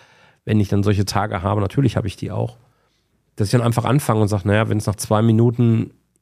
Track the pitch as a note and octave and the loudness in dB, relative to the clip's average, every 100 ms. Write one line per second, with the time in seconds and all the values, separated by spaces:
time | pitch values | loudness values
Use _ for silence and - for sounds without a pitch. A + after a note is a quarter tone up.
0 | _ _ _ _ - G#2+ G2 G2+ G2+ G2+ | _ _ _ _ -2 0 2 0 2 0
1 | F#2+ G2+ G#2+ G2+ G2+ G#2 G2 C#3 C3 A2+ | 0 -2 -4 -4 -2 -2 -2 0 0 0
2 | A2 - A2+ G#2+ A#2 - _ _ _ _ | -6 -8 -8 -6 -6 -8 _ _ _ _
3 | _ _ _ - G2+ A#2+ A#2 A#2 G#2+ D3 | _ _ _ -6 0 0 2 0 0 0
4 | - G#2+ G#2 G#2 G2+ G#2+ A2 G#2 G#2 G2+ | 2 0 2 0 0 0 0 -2 -2 -6
5 | - G#2+ A2+ A2 A#2+ A#2+ A#2 A2+ - _ | 0 2 4 4 2 2 2 2 -2 _
6 | _ _ | _ _